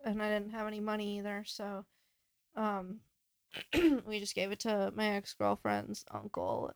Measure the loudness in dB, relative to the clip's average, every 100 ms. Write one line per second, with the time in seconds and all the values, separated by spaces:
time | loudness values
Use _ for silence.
0 | -2 0 2 0 0 -4 -4 -4 -2 0
1 | 0 -2 -4 -6 -6 -8 -6 -8 -10 _
2 | _ _ _ _ _ -2 0 0 -4 -10
3 | _ _ _ _ _ -12 -2 4 6 6
4 | 2 -2 -2 0 0 0 2 2 2 2
5 | 2 2 -2 0 2 2 2 0 -2 -8
6 | -8 -8 -6 -4 -2 0 -2